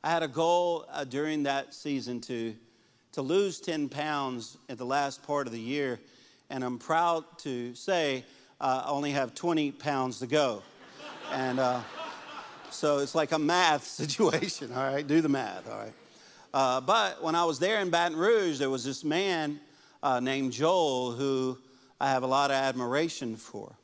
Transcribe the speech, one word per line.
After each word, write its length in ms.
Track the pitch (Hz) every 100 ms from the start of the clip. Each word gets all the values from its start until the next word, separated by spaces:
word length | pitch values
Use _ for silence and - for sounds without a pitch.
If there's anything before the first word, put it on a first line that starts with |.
I 60 | 160
had 140 | 165
a 60 | 156
goal, 580 | 131 165 175 175 165 -
uh, 140 | 143
during 380 | 135 131 151 156
that 320 | 139 139 135
season 480 | - 151 139 113 123
to, 340 | - 120 113 110 _ _ _ _ _
to 80 | -
lose 400 | 135 185 196 160
ten 300 | - 160 143
pounds 680 | 135 151 147 135 123 110 - -
at 80 | 120
the 80 | 123
last 360 | 139 143 -
part 240 | - 143 131
of 60 |
the 80 | 117
year. 400 | 113 143 139 117 - - - _ _
And 140 | 135
I'm 160 | 131 123
proud 460 | - 160 170 165 147 -
to 340 | 147 123 120
say, 500 | 120 - 180 151 131 120 - - _
uh, 240 | 135 131 131
I 40 |
only 200 | 143 143
have 240 | 143 127
twenty 380 | - 175 160 143
pounds 480 | - 147 139 127 110
to 80 | 127
go. 340 | 151 139 104 - - - - - - -
And, 260 | 135 131 127
uh, 220 | 127 123 107 - - - - - - - -
so 280 | - 151 143
it's 180 | 139 160
like 160 | 151
a 60 | 160
math 460 | 151 175 175 147
<laughs> 160 | - -
situation, 720 | 147 143 190 156 196 - 120
all 100 | 123
right? 220 | 135 139
Do 160 | 147 156
the 80 | 156
math, 400 | 139 110 92 113
all 100 | 107
right? 140 | 107 - - - - - -
Uh, 260 | 139 131 127
but 420 | 127 220 202 -
when 120 | 160
I 100 | 170
was 140 | 170 139
there 220 | 180 220
in 100 | 190
Baton 260 | 170 170 160
Rouge, 420 | 190 226 180 143
there 120 | 139
was 140 | 135
this 180 | 123 135
man, 560 | 151 160 196 170 151 147 - - - _
uh, 180 | 147 123
named 320 | 127 135 135
Joel 600 | 117 156 185 156 127 127
who 460 | 117 139 135 131 123 - - _ _
I 100 | 139
have 120 | 131
a 60 | 127
lot 220 | 135 143
of 60 | 135
admiration 800 | 135 127 123 135 165 - 120
for. 400 | 110 - 107 98 -